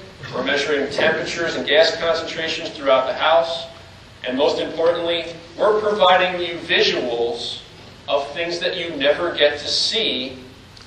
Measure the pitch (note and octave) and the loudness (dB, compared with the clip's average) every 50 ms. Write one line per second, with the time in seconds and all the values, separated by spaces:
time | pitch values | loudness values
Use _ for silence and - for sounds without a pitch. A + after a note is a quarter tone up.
0 | - - - - - - C3+ - C3 C3+ C#3+ C#3 - D3+ D3 C#3 C3 B2 - - | -14 -18 -18 -16 -16 -10 -8 -6 -2 -2 0 0 0 0 0 0 0 -2 -2 2
1 | D#3 D#3+ D#3+ - - - - F3 E3+ D#3+ - C3 B2 C3 C#3+ D#3 E3 D#3+ D#3+ - | 2 2 2 0 -2 -6 -4 -4 -4 -4 -4 -4 -2 2 4 6 6 4 4 -2
2 | E3+ E3 D#3+ D#3+ - - - E3 D#3+ D#3+ D#3+ E3 E3 D3+ - D3+ C#3+ C3+ C3 B2+ | 0 0 0 0 -2 -6 -8 -6 -6 -6 -6 -6 -6 -10 -10 -4 2 4 4 4
3 | - B2 B2 B2+ C#3+ D#3 E3 E3 - - - - - - - - - - - - | 4 0 -2 0 2 4 4 4 4 2 -4 -8 -8 -12 -16 -20 -20 -20 -20 -20
4 | - - - - - B2+ B2+ C3 D3+ E3 - - - - D3+ D#3 E3 E3+ F3 E3+ | -20 -20 -20 -12 -8 -4 -2 2 2 2 2 0 -4 -6 -2 0 2 2 2 2
5 | E3+ E3+ E3+ E3+ E3 - - - - - - - F3+ G#3 G#3+ G#3+ G#3+ G#3 G#3 G#3 | 0 -2 -2 -2 -4 -6 -10 -14 -16 -16 -4 0 2 4 4 4 2 0 2 4
6 | F#3+ F3+ F#3 F3+ F3+ F3+ F3 F3 F3 E3+ E3+ D#3+ - - F3+ G#3 G#3+ - F3+ - | 6 6 6 6 4 2 0 -2 -4 -4 -6 -8 -4 0 2 2 4 2 2 0
7 | B2+ B2 A#2 - A#2 - - - - - - - - - - - - - - - | -2 -2 -2 -2 -2 -2 -2 -4 -8 -8 -10 -10 -14 -18 -20 -20 -20 -20 -20 -18
8 | - - - - - - - F3+ E3+ E3+ F3 F3+ F#3 E3+ - F3 E3+ E3+ D#3 C#3 | -6 -2 -2 -2 -2 -2 -6 -6 -6 -4 -4 -4 -4 -4 -4 -4 -6 -6 -4 0
9 | C3+ C#3+ D3+ E3 F3 F3 - - D3 D3 D3 - - - - - - - G#3 A3 | 2 2 2 2 2 -4 0 4 4 4 4 2 -6 -4 -2 -2 0 0 0 0
10 | - C#3 B2+ B2+ B2+ C3 - B2+ B2+ - - - - - - - - | 0 -2 -2 -4 -6 -8 -10 -14 -16 -20 -20 -20 -20 -20 -20 -20 -20